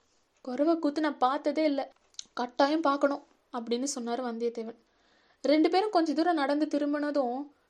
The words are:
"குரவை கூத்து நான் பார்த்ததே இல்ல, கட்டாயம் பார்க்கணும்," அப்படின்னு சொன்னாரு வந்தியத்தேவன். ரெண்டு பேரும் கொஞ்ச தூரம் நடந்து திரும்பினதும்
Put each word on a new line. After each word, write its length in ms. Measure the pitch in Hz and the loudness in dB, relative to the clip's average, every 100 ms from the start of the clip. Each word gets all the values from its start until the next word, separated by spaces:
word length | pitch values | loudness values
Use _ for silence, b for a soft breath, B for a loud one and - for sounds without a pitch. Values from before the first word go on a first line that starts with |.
| _ _ _ _ | _ _ _ _
"குரவை 380 | - 247 302 330 | -8 -2 0 2
கூத்து 220 | 311 294 | 0 0
நான் 180 | 311 285 | -2 0
பார்த்ததே 460 | 254 294 294 285 | 0 0 -2 0
இல்ல, 280 | 311 277 - _ _ - - | 0 0 -6 _ _ -20 -14
கட்டாயம் 480 | - 247 - 277 320 | -8 -4 2 2 2
பார்க்கணும்," 420 | 302 285 285 277 - _ _ | 0 2 0 0 -10 _ _
அப்படின்னு 340 | 247 226 240 277 | -10 -4 -4 -4
சொன்னாரு 280 | 254 233 240 | -6 -6 -6
வந்தியத்தேவன். 560 | 254 226 233 233 220 - _ b b b b b | -6 -4 -4 -4 -10 -12 _ b b b b b
ரெண்டு 280 | 269 302 320 | 2 4 6
பேரும் 200 | 359 427 | 4 2
கொஞ்ச 220 | 370 320 | 2 2
தூரம் 220 | 285 330 | 2 2
நடந்து 320 | 320 269 294 302 | 2 2 0 0
திரும்பினதும் 840 | 294 294 294 294 285 247 254 285 _ | 0 0 -2 -2 -2 -2 -4 -8 _